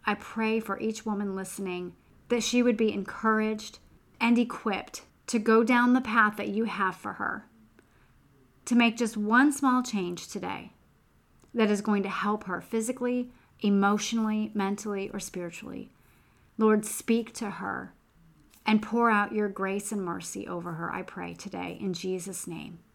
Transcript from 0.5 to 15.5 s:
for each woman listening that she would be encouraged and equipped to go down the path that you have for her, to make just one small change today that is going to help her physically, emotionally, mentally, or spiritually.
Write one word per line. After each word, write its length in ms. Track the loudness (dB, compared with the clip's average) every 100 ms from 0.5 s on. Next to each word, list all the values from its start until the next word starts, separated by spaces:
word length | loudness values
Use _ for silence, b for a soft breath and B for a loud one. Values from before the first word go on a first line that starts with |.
| 0
for 200 | -2 -4
each 260 | -4 -4 -6
woman 300 | -4 -4 -4
listening 580 | -8 -6 -6 -6 -8 -12 b b _
that 160 | 0
she 180 | 2 4
would 160 | 4 4
be 140 | 2
encouraged 880 | 0 -6 -2 2 2 2 -2 -8 -18 -20 -20 _ _
and 180 | 2 4
equipped 680 | 2 -2 -2 -4 -6 -16 -20 _ -2
to 120 | 0
go 240 | 6 6
down 300 | 6 6 6
the 80 | 4
path 360 | 4 4 2 2
that 120 | -4
you 160 | -2 -2
have 300 | 0 -2 -2
for 180 | -10
her, 340 | -6 -6 -6 -12 _ -20 _ b b b b _ _ _ _ 2
to 100 | 4
make 220 | 4 2
just 200 | -2 -2
one 340 | 4 6 6
small 300 | 4 2 2
change 460 | 0 -2 -4 -6 -8
today 460 | -10 -8 -10 -12 _ _ _ _ _ _ _ _ 2
that 160 | 2
is 100 | 4
going 220 | 2 0
to 60 | 0
help 340 | -2 -2 -2
her 180 | -4 -8
physically, 720 | -4 -4 -2 -2 -2 -2 -4 B B B
emotionally, 920 | 2 4 4 2 0 -2 0 0 -2
mentally, 560 | -2 -2 -2 -4 -6 -6
or 80 | -8
spiritually. 720 | -10 -8 -10